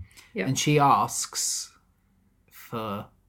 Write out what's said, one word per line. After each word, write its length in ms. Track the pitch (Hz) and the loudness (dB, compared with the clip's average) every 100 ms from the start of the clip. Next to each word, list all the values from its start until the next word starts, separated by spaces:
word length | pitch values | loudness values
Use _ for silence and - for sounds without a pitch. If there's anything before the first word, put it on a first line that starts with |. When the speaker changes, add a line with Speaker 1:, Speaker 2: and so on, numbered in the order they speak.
| - - - | -20 -20 -14
Speaker 1:
Yeah. 120 | - 131 | -6 -2
Speaker 2:
And 120 | 131 | 0
she 200 | 151 147 | 2 4
asks 920 | 139 107 120 - - - - - - _ _ _ _ _ _ _ _ | 6 4 2 -4 -6 -4 -4 -4 -8 _ _ _ _ _ _ _ _
for 560 | - - 117 110 101 104 _ | -20 -14 -10 -8 -8 -10 _